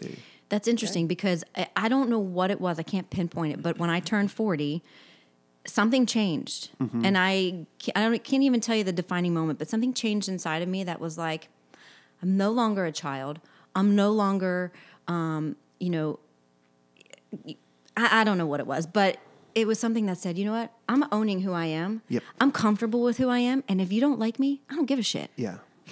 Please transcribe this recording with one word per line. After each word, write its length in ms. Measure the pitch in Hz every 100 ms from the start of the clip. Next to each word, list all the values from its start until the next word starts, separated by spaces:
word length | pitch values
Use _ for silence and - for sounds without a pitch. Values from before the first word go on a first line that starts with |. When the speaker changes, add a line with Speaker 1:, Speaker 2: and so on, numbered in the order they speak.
Speaker 1:
to. 80 | - - - - -
Speaker 2:
That's 180 | 208 233
interesting 380 | 233 214 170
Speaker 1:
Yeah. 40 | 165
Speaker 2:
because 360 | 170 196 175 -
I, 140 | - 175 -
I 120 | 220
don't 200 | 262 254
know 100 | 226
what 320 | 190 175 185
it 80 | 202
was. 180 | 185 165
I 40 |
can't 240 | 160 190 -
pinpoint 420 | - 170 170 156
it. 80 | -
But 160 | 170 165
when 120 | 170
I 100 | 170
turned 320 | - 214 202
forty, 500 | - 220 156 147 160 - - - - _ _ _ _ -
something 400 | - 214 262 240
changed. 640 | 226 202 151 - - - -
Speaker 1:
Mm-hmm. 220 | 120 120
Speaker 2:
And 140 | 190 190
I 480 | 185 190 185 180 156 -
ca-, 140 | -
I 60 | 196
don't, 240 | 220 233
can't 180 | - 269
even 180 | 277 240
tell 160 | 220 226
you 60 |
the 80 | 190
defining 420 | 175 175 180 175
moment, 240 | 165 160 143
but 100 | 160
something 240 | 220 254
changed 360 | 247 226 208 196
inside 340 | 180 170 160
of 60 | 175
me 160 | 190
that 160 | 180 165
was 180 | 165 160
like, 300 | 165 156 - _ _ - - - _ _
"I'm 140 | 180 190
no 120 | 196
longer 360 | 233 226 196 175
a 60 |
child. 480 | 156 147 135 135 156 - - _ 190
I'm 200 | 202 202
no 160 | 202
longer, 580 | 220 196 196 185 180 180 - - - -
um, 480 | 170 160 156 156 - _ -
you 100 | 180
know," 300 | 165 156 - _ _ _ _ _ _ _ _ - - _ - - - _ _ _ -
I, 240 | 226 226
I 40 |
don't 140 | 214 185
know 80 | 160
what 140 | 143
it 60 | 127
was, 200 | 135 165
but 320 | 208 190 - - - -
it 120 | 226 220
was 120 | 220
something 280 | 233 226 202
that 120 | 175
said, 180 | 185 170
"You 80 |
know 80 | 202
what? 200 | 226 226 - -
I'm 160 | 254 294
owning 280 | 214 214 185
who 120 | 190
I 140 | 175 165
am. 360 | 156 180 220 -
Speaker 1:
Yep. 140 | 123 - -
Speaker 2:
I'm 100 | 277
comfortable 500 | - 220 208 233 240
with 160 | 240 233
who 100 | 254
I 100 | 247
am. 240 | 247 269 -
And 120 | 190
if 120 | 185
you 80 | 214
don't 180 | 285 233
like 200 | 220 226
me, 220 | 269 277 -
I 40 |
don't 120 | 285 247
give 120 | 269
a 40 |
shit." 280 | 202 - - -
Speaker 1:
Yeah. 220 | 110 92 - _ -